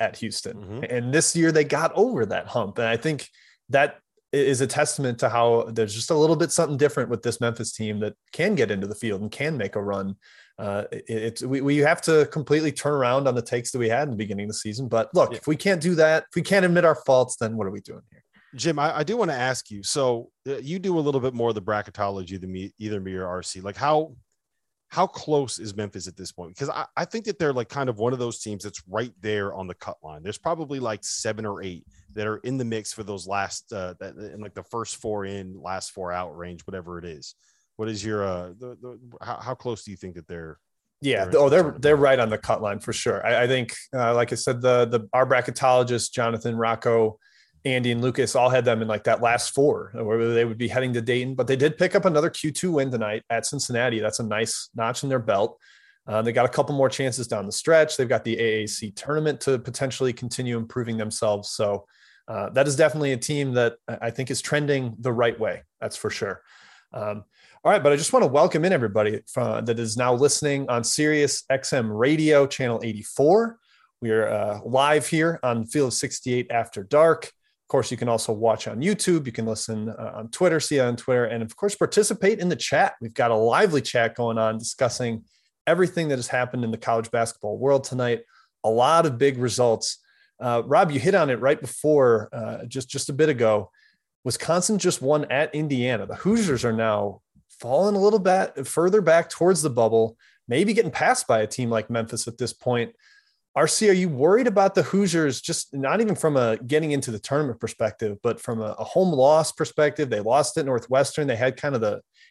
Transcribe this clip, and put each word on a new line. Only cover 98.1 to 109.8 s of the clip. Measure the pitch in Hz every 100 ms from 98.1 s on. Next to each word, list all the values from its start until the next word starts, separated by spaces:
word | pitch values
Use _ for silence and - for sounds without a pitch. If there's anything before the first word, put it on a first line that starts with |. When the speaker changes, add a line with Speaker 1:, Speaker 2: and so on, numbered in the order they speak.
| 214
Speaker 1:
bit | 185 185 190 - 135
further | - 175 208
back | 190 165 165
towards | - 170 180
the | 151
bubble, | 123 113 113 113 - _ _ -
maybe | 120 202
getting | 226 180
passed | - 170 247 -
by | 113
a | 107
team | - 120
like | 113 107
Memphis | 117 110 117 -
at | 117
this | 120
point. | - - 120 117 - _ _ _ _ _ -
R | 156
C, | - 214
are |
you | 185 185
worried | 131 151 214 247
about | 202 196 190
the |
Hoosiers, | 151 190 202 165 151 120
just | - 160 -
not | 139 135 185
even | 220
from | 180 160 139
a | 120 110
getting | 123 151 160
into | 143 123
the | 107
tournament | - 139 147 117
perspective, | 113 - 110 - 110 101
but | 120 110
from | - 113
a, | 107 -
a |
home | 110 - 190
loss | 147 131 156 151
perspective? | - 156 -